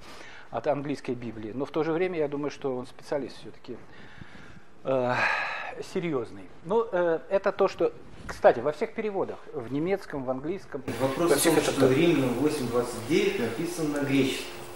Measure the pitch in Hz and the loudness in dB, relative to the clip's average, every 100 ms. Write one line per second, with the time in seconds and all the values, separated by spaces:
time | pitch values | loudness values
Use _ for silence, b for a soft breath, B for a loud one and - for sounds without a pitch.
0 | B B B B B 120 151 143 143 135 | B B B B B -6 0 0 -2 -6
1 | - 123 120 110 107 120 139 165 160 160 | -4 -6 -6 -8 -8 -6 -4 0 0 2
2 | 185 170 147 143 143 - 139 127 120 - | 0 0 -2 0 -4 -4 -4 -4 -6 -12
3 | - 147 113 - 110 - - 113 - B | -4 -4 -4 -10 -14 -14 -14 -14 -14 B
4 | B B B B B B B - - 131 | B B B B B B B -10 0 2
5 | 123 123 B B B B B - - 190 | 4 2 B B B B B -10 -4 -2
6 | 170 135 110 - - - 160 226 226 180 | 0 0 -2 -8 -14 -14 0 0 2 2
7 | 175 160 - 196 196 190 190 - 170 - | 4 2 2 2 2 4 2 4 0 0
8 | - - - - 202 123 131 151 226 - | -16 -14 -12 6 8 8 2 -2 -4 -2
9 | 214 190 110 98 - 147 113 139 170 196 | -4 -2 -2 -4 -8 -8 -4 -2 0 0
10 | - 147 127 131 147 190 - 139 - 113 | -2 -6 -2 -4 -2 -6 -6 -8 -6 -2
11 | 135 135 170 214 170 151 - 139 131 135 | 0 2 4 6 6 4 4 4 6 8
12 | 170 143 127 117 147 143 120 120 117 113 | 6 6 4 4 2 2 0 0 0 -4
13 | 113 180 202 - 117 - 165 160 151 143 | 0 2 4 2 -2 -2 -4 -2 -2 0
14 | 135 135 131 - - - - | 2 4 4 0 -6 -10 -12